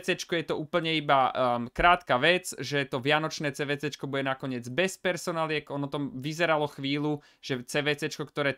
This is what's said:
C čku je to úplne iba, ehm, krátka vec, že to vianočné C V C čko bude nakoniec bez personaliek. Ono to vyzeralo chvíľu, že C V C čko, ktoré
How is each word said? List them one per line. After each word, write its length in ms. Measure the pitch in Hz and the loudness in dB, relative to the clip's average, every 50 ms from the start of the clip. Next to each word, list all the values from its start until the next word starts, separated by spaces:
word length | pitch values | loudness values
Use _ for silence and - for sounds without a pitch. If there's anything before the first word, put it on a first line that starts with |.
| 180 | 2
C 160 | - 180 170 | 0 -2 -2
čku 160 | - - 180 | -2 -2 -2
je 160 | 170 156 - | -2 -2 -2
to 80 | 165 - | -2 -4
úplne 320 | 156 - - 175 160 165 | -2 -2 -2 0 0 2
iba, 400 | 160 156 147 147 143 135 131 - | 0 2 4 4 4 6 4 4
ehm, 400 | - - 131 123 120 120 120 117 | 2 2 2 2 2 0 -2 -4
krátka 480 | - - 165 175 175 180 - - 131 123 | -2 4 6 6 6 6 4 2 2 4
vec, 320 | 131 165 180 180 180 - - - | 4 4 4 2 0 -4 -10 -8
že 320 | 143 123 143 143 139 131 | -6 -2 -2 -2 -2 -2
to 80 | - 135 | -4 -4
vianočné 560 | 117 143 151 151 156 156 - - 160 143 131 | 0 2 2 2 2 0 -4 -4 -4 -4 -4
C 80 | - 147 | -4 -4
V 160 | 135 147 143 | -2 -2 -2
C 160 | 151 147 147 | -4 -6 -6
čko 160 | - - 139 | -6 -6 -4
bude 160 | 135 139 135 | -4 -2 -2
nakoniec 400 | 135 131 - - 135 127 123 117 | -2 -4 -4 -4 -6 -6 -6 -6
bez 320 | 120 123 135 180 190 - - | -4 -2 0 0 0 0 -2
personaliek. 640 | - 185 175 160 - - 170 165 160 156 156 147 147 - | -2 -2 -2 -2 -4 -4 -2 -2 -2 -2 -2 -4 -4 -4
Ono 160 | 139 143 143 | -6 -4 -4
to 240 | 139 143 147 143 131 | -4 -4 -4 -4 -4
vyzeralo 560 | - 127 131 151 156 156 175 165 160 151 151 | -6 -6 -6 -6 -2 0 2 4 4 2 2
chvíľu, 560 | 143 - - 139 135 143 147 147 151 151 143 - - _ _ | -2 -4 -4 -2 -2 0 0 0 0 -2 -2 -6 -12 _ _
že 240 | - - 143 123 120 | -6 -4 -4 -4 -4
C 160 | - - 151 139 | -2 -2 0 2
V 80 | 147 147 | 0 0
C 160 | 143 151 151 | 0 -2 -6
čko, 160 | - - 151 | -4 -6 -10
ktoré 240 | - - - 143 139 131 | -8 -4 -2 0 0 0